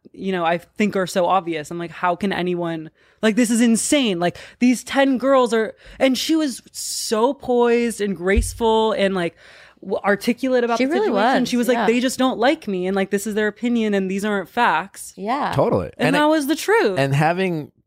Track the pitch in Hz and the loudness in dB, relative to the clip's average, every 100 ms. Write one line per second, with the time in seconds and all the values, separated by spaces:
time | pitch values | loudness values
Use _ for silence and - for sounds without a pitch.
0 | - - 190 185 165 170 - - 208 202 | -20 -10 -6 -2 0 -2 -4 -2 0 0
1 | 175 196 175 185 170 160 147 175 170 - | -2 0 2 0 0 -8 -8 -10 -10 -4
2 | 180 170 - 160 180 175 170 165 156 _ | -4 -2 -2 -2 -2 -2 -4 -6 -12 _
3 | _ - 220 208 226 233 240 220 - 294 | _ -2 0 2 2 4 4 2 2 2
4 | 240 170 175 - - - 247 240 - 269 | 2 0 -2 -4 -12 0 2 2 -2 0
5 | 277 247 262 269 247 226 214 - - - | 2 2 2 2 2 0 -2 -6 -14 0
6 | 269 254 - 320 302 214 - - - - | 0 0 0 0 0 -4 -14 -12 -10 -8
7 | - 220 247 277 - 240 240 233 233 208 | -4 0 0 0 0 2 2 2 0 -2
8 | 202 170 180 214 - - 226 220 220 202 | -4 -2 0 2 0 -2 0 2 2 0
9 | 196 190 170 - - - - - 190 202 | 0 0 -4 -8 -20 -20 -20 -16 -8 -4
10 | 196 202 - 220 262 247 233 233 262 370 | 0 0 0 -2 0 0 0 0 0 0
11 | 415 202 226 269 240 240 233 240 208 240 | 0 2 2 2 0 0 2 2 2 2
12 | 254 - 262 202 247 311 - 185 180 196 | 0 0 0 2 2 0 -2 -4 -2 -2
13 | 190 202 220 208 214 - 240 240 220 202 | -2 -4 -2 -2 -2 -2 -2 0 0 0
14 | 190 196 214 202 170 240 226 160 190 - | -2 -2 -2 -4 -4 0 2 0 -4 -14
15 | - - 202 277 208 165 196 110 78 - | -18 -10 -4 -2 -2 0 0 0 -2 -2
16 | 156 - 302 311 277 320 - 440 240 185 | 0 2 2 2 0 -4 0 2 2 0
17 | 139 139 156 175 190 165 139 _ | 0 2 2 0 -2 -4 -8 _